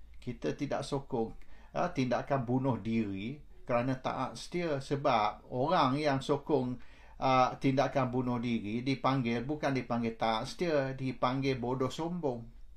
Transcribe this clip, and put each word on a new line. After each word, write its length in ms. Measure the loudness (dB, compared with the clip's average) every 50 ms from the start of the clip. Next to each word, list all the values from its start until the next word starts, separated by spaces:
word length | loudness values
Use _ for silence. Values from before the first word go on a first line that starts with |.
| -18 -16 -16 -12
kita 320 | -8 -8 -8 -4 -4 -4 -2
tidak 320 | -2 -4 -2 -2 -4 -4
sokong, 480 | -4 -4 -4 -4 -2 -2 -2 -2 -2 -4 -8 -10 -12 -12 -12 -12 -6 -2
uh, 160 | -2 -2 0 0
tindakan 480 | 0 0 2 2 0 0 0 0 0 2
bunuh 320 | 2 2 2 2 2 0
diri 640 | 0 0 0 2 2 2 2 -2 -4 -4 -6 -8 -8 -12 -16 -16 -10 -4
kerana 320 | 0 2 2 2 2 0
taat 400 | -2 -2 -4 -2 -2 -4 -4 -6
setia. 400 | -8 -8 -6 -4 -2 0 0 0
Sebab 720 | -2 -2 -2 -2 0 2 4 4 4 4 2 0 -4 -8 -6 -2
orang 400 | 0 2 4 4 4 4 4 4
yang 240 | 2 2 2 2 2
sokong, 560 | 2 0 0 0 2 2 2 2 2 0 -4 -6 -8 -12 -16 -16 -20 -18 -6
uh, 400 | 0 2 4 6 6 6 4 2
tindakan 560 | 2 2 4 4 4 4 2 2 2 0 2 2
bunuh 240 | 0 0 0 0
diri 480 | 0 0 0 0 0 0 -2 -2 -2 0
dipanggil, 560 | -2 -2 0 2 2 2 2 2 2 0 0
bukan 320 | 0 -2 -4 -2 -2 0 0
dipanggil 480 | 0 -2 -2 -2 0 0 -2 -2 0
taat 320 | 2 2 2 2 0 -4 -4
setia, 400 | -2 0 2 2 2 2 0 -2
dipanggil 640 | -2 -4 -4 -2 0 2 2 2 2 2 0 0
bodoh 320 | 0 0 -2 0 0 -2 -2
sombong, 560 | -2 -4 -4 -4 -4 -2 -2 -2 -2 -4 -6 -12 -14 -14 -16 -16 -16